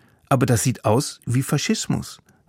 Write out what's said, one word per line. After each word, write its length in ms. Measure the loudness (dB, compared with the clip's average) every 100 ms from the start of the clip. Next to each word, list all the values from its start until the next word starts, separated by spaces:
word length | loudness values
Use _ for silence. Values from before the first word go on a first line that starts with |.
| _ _ -2
aber 160 | 0 2
das 180 | 2
sieht 220 | 0 0 0
aus 360 | 0 0 -6 -2
wie 180 | -2
Faschismus. 760 | 0 -2 0 -2 -2 -4 -6 -16 _ _